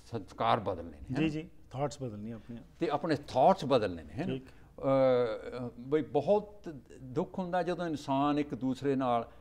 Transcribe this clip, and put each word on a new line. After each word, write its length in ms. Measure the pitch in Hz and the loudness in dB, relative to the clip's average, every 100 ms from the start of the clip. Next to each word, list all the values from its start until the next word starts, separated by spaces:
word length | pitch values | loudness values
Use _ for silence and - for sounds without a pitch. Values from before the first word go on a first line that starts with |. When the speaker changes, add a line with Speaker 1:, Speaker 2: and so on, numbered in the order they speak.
| - | -10
Speaker 1:
ਸੰਸਕਾਰ 480 | 117 95 - 113 120 | -8 -8 -2 2 2
ਬਦਲਨੇ 320 | 101 90 85 | 2 -4 -6
ਨੇ, 60 | - - | -12 -6
Speaker 2:
ਜੀ, 40 | 131 | -2
Speaker 1:
ਹੈ 60 | |
ਨਾ? 60 | 156 | 0
Speaker 2:
ਜੀ, 220 | 151 170 - - | -2 -10 -16 -12
ਥਾਟਸ 320 | 127 147 - | -4 -4 -4
ਬਦਲਨੇ 280 | 127 104 107 | -10 -8 -10
ਆਪਣੀਆਂ। 320 | 113 - 117 - - | -12 -12 -16 -14 -4
Speaker 1:
ਤੇ 100 | 170 | 0
ਆਪਣੇ 260 | 147 175 147 - | 0 2 0 0
ਥਾਟਸ 380 | 123 151 190 143 | 4 6 6 4
ਬਦਲਨੇ 380 | 131 104 87 | 4 2 -4
ਨੇ, 100 | 76 | -10
ਹੈ 120 | 110 127 | -6 -4
ਨਾ? 80 | |
Speaker 2:
ਠੀਕ। 100 | 131 - - - - | -4 -8 -20 -20 -4
Speaker 1:
ਅਹ, 920 | 139 135 131 127 120 107 123 120 123 120 | 2 4 6 6 2 -2 -8 -8 -10 -10
ਬਈ 220 | 127 151 | 0 0
ਬਹੁਤ 720 | 135 143 135 208 208 - - 143 - - | 2 0 4 2 2 -14 -12 -14 -16 -16
ਦੁੱਖ 380 | 131 127 185 - | -6 -4 -2 -4
ਹੁੰਦਾ 240 | 180 180 | -2 0
ਜਦੋਂ 240 | 170 175 175 | 0 -2 -2
ਇਨਸਾਨ 520 | 147 - 135 147 147 | -4 -2 2 2 2
ਇੱਕ 160 | 147 117 | 0 -2
ਦੂਸਰੇ 400 | 131 127 139 135 | -2 0 0 2
ਨਾਲ 340 | 131 120 110 - | 2 2 0 -10